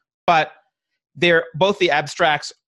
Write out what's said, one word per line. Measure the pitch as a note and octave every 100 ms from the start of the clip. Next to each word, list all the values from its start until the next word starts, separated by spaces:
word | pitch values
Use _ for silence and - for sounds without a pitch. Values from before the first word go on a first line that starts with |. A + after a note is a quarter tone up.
| _ _ -
But | D#3+ D3+ - _ _ _ _ _
they're, | C3+ F3 E3 -
both | D3 F#3+ G3+
the | F3
abstracts | D3 C#3+ - E3 D3 - -